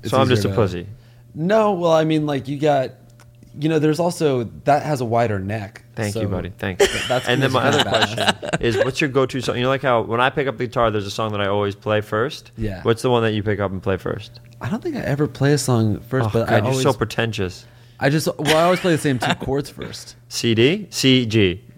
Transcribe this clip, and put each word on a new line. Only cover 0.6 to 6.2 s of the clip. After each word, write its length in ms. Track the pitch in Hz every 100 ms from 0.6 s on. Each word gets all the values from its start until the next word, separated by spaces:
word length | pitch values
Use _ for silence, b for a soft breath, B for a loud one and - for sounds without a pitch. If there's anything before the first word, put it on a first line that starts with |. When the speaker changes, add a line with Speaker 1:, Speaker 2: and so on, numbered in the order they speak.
| 98 87 95 - b b b
Speaker 1:
No, 380 | 143 170 220 214
well, 180 | 185 170
I 120 | 160
mean, 240 | 156 156 151
like, 200 | 139 131
you 120 | 143
got, 320 | 151 139 127 - - - - - - -
you 100 | 151
know, 100 | 160
there's 200 | 156 147
also, 440 | 170 165 156 131 104 - 147
that 180 | 143
has 180 | 147 147
a 40 | 120
wider 340 | 117 120 101
neck. 440 | 95 107 101 - - -
Speaker 2:
Thank 180 | 107
you, 80 | 110